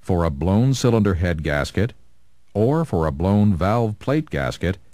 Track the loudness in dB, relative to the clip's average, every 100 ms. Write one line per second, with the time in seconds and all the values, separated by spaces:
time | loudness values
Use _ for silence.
0 | -2 0 0 0 0 2 2 2 2 2
1 | 2 0 -2 -2 -2 -2 -2 -2 -4 -6
2 | -20 -20 -20 -20 -10 -2 0 0 -2 -2
3 | -2 -2 0 2 2 2 0 0 -2 -4
4 | -2 -2 -2 -4 -4 -4 -4 -4 -10